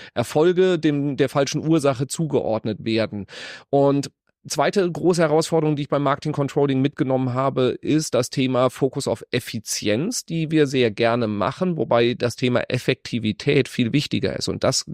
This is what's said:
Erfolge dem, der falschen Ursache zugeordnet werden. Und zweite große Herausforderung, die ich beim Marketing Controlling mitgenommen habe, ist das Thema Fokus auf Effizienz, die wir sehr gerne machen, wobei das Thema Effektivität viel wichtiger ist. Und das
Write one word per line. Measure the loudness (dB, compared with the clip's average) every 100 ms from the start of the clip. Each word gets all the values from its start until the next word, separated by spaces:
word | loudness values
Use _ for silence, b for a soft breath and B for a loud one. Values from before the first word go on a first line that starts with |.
| B -6
Erfolge | -2 2 4 4 2 2
dem, | 2 0 -2 0
der | 0
falschen | 2 0 0 2
Ursache | 2 2 0 -4
zugeordnet | -4 0 0 0 -2 -2 -4
werden. | -2 0 -2 -4 -10 B B B 0
Und | 4 4 2 -2 -12 _ _ -8
zweite | -2 0 2 0
große | 0 0 2
Herausforderung, | 4 2 2 0 2 0
die |
ich | 0
beim | 0
Marketing | 0 0 -2
Controlling | -2 -2 0 2 2
mitgenommen | 0 0 0 0 0
habe, | 0 0 2 0 0
ist | 0 0 0
das | -2 -2
Thema | -2 0 2 0
Fokus | 0 -2 -2 -4
auf | -4 -4
Effizienz, | -6 -4 -10 -8 -4 0 0 -2 -4
die | -4 -4 0
wir | 2 2
sehr | 2 0
gerne | 2 0 2 0
machen, | 0 -2 -2 -4 -2
wobei | 2 2 2
das | 0 -4 -2
Thema | 0 0 -2
Effektivität | -2 -2 -4 -4 -4 -2 -2 0 2 0
viel | -2 0
wichtiger | 0 0 -2 -2 -4
ist. | -4
Und | -2
das | 0 0 -4